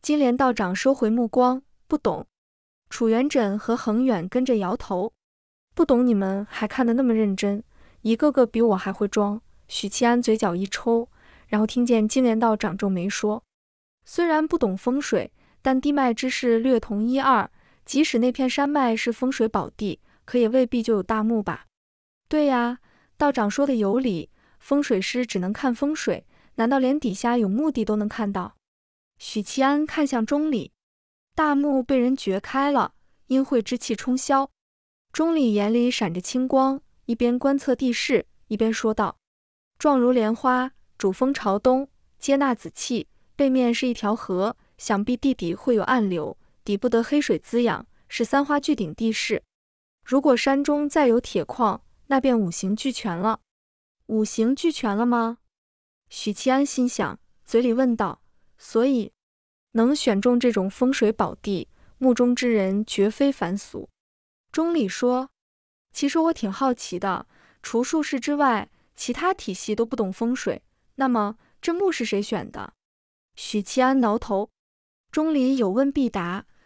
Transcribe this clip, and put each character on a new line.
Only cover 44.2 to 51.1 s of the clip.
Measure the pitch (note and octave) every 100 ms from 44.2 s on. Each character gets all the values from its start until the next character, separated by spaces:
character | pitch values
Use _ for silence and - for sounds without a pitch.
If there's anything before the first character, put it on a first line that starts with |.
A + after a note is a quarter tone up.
| - F3+ G3+ - _ -
想 | - G3+
必 | G#3 B3
地 | C#4
底 | B3+ E3+
会 | E3+ -
有 | A3+
暗 | - B3+ G#3
流， | F3 D3+ - _ _
抵 | - G3+
不 | B3
得 | A3+
黑 | A#3 D4
水 | C#4+ E3+
滋 | - A#3
养， | A#3 - - _ -
是 | -
三 | A#3 C#4
花 | C#4+ D4
聚 | C#4+ C#4+
顶 | F3
地 | - A3+
势。 | A3 - A3 - _ _ _ _ _
如 | - C4+
果 | D4 A#3+
山 | - C4+
中 | C#4+ D4 D4
再 | D#4+
有 | C4+